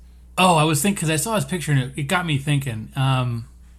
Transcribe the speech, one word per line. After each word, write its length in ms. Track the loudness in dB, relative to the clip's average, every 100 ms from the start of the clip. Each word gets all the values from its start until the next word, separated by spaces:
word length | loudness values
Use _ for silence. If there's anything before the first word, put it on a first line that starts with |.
| -18 -20 -12 0
Oh, 180 | 4 4
I 80 |
was 180 | 4 2
thinking, 180 | 0 -2
'cause 80 | 0
I 60 | -2
saw 180 | 0 -2
his 100 | -2
picture 260 | -4 0
and 100 | 0
it, 120 | 0 -4
it 80 |
got 220 | -2 0 0
me 120 | -2
thinking. 520 | 0 -2 -2 -6 -8 -2
Um, 520 | 0 2 0 -4 -8 -18 -20